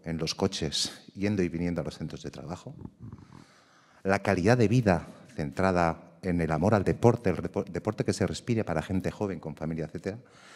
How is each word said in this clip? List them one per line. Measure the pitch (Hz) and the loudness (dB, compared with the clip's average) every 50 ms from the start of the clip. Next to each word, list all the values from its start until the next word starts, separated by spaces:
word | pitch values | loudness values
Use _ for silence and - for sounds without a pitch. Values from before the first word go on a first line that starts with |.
| - | -10
en | 82 82 78 | -8 -6 -4
los | 80 78 - | -4 -6 -2
coches | - 98 95 - - 82 73 71 - - - - - - - _ | 0 -2 -2 0 -2 -4 -4 -2 -4 -4 -4 -6 -12 -20 -18 _
yendo | - 98 101 104 95 90 | -4 -2 -2 0 0 0
y | 87 | -2
viniendo | 85 82 87 87 87 82 | -2 -2 -2 -2 -2 -2
a | 76 | -4
los | 78 - - | -6 -8 -8
centros | 80 76 - - - | -10 -10 -10 -10 -12
de | 71 | -12
trabajo, | - 71 67 71 - - - - - - 101 - - _ 120 107 - - 95 - - - - _ - _ _ _ _ _ _ _ _ - | -12 -10 -10 -10 -10 -10 -12 -14 -16 -14 -16 -16 -16 _ -16 -16 -16 -18 -20 -20 -20 -20 -20 _ -20 _ _ _ _ _ _ _ _ -6
la | _ 95 98 98 | _ 0 0 2
calidad | - 107 98 92 82 104 123 127 | 4 2 2 4 6 6 6 6
de | 117 95 | 6 4
vida | 113 131 117 104 90 82 - - - - - - - | 4 4 6 6 4 4 2 -6 -16 -20 -20 -16 -8
centrada | - 80 71 - - 92 95 92 87 85 82 82 - - - - - | -6 -6 -6 -2 0 2 2 4 4 4 4 2 0 -8 -20 -20 -8
en | - 92 87 87 | -4 -2 0 0
el | 82 76 80 | 2 2 2
amor | 76 80 104 113 | 2 4 4 4
al | 104 90 | 4 4
deporte, | 87 80 - - 117 117 - - 98 | 2 0 6 6 4 4 6 0 -2
el | 82 | -2
repo-, | 80 82 85 - 101 98 | -2 -4 -4 -4 -4 -6
deporte | - 82 - - 110 107 - - | -4 -6 -6 -4 -4 -4 -2 -2
que | - 98 | -2 0
se | - 101 | 0 -2
respire | 82 80 - - - 120 110 104 | -2 -2 -6 -4 -2 -2 -2 -2
para | - 82 78 | -2 -2 -4
gente | 78 - 95 92 90 87 | -2 0 -2 -2 -2 -2
joven, | - - 107 98 92 80 | -4 -4 -4 -4 -4 -6
con | - 80 73 - | -8 -10 -10 -6
familia, | 80 80 80 80 78 | -6 -6 -4 -4 -6
etcétera, | 78 - 87 - 98 101 120 - - - - - - - | -6 -8 -8 -8 -8 -8 -8 -14 -20 -20 -20 -20 -20 -20